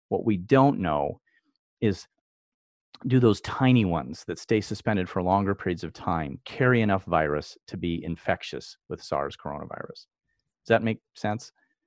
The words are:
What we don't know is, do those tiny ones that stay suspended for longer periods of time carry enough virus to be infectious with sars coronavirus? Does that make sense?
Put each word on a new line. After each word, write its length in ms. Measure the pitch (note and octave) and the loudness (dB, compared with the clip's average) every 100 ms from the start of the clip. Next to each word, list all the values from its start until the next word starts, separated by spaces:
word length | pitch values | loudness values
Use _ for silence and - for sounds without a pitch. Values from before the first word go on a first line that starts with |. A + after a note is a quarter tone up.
| _ | _
What 140 | G2 | -2
we 120 | - G2+ | 0 0
don't 420 | F#2 C3+ C#3 - | 4 6 6 4
know 420 | F2+ D2 C#2+ - _ _ _ _ _ _ | 0 0 -2 -6 _ _ _ _ _ _
is, 260 | A2+ F#2 - _ _ _ _ _ _ _ _ - - | -2 -2 -8 _ _ _ _ _ _ _ _ -10 0
do 120 | B2+ | 4
those 220 | A#2+ G2+ | 6 4
tiny 460 | - - B2+ B2+ G2 | -2 0 4 4 4
ones 380 | E2+ B1+ - - | 0 -4 -10 -10
that 120 | E2+ | -10
stay 220 | - A2 | -2 -2
suspended 480 | G2+ G#2 - G#2 F2+ | 0 -6 -2 -2 -2
for 140 | - | -2
longer 320 | F2+ G2 G2 | 0 2 2
periods 300 | G2 - E2+ | -2 -4 -4
of 80 | E2 | -6
time 440 | - - E2 D2 C2+ | -8 -4 -4 -4 -10
carry 380 | - - B2+ B2 | -14 0 2 4
enough 220 | A2 G2 | 2 0
virus 520 | F2+ E2+ D#2 D2 - - - | 2 0 2 0 -4 -14 -14
to 120 | F2+ | -6
be 260 | F2 E2+ | -4 -4
infectious 720 | D#2+ E2 - F2+ - C2 - - - | -4 -6 -4 -4 -6 -12 -14 -20 -14
with 120 | D#2+ | -14
sars 340 | - C#2 C#2+ - | -6 -4 -4 -8
coronavirus? 640 | - D2 D2+ - - - - _ _ _ _ _ | -10 -10 -10 -12 -14 -16 -20 _ _ _ _ _
Does 60 | - | 0
that 140 | A2+ | 2
make 160 | A2+ A2+ _ | 2 -4 _
sense? 360 | - G#2+ G#2+ - _ _ _ | -8 -6 -6 -10 _ _ _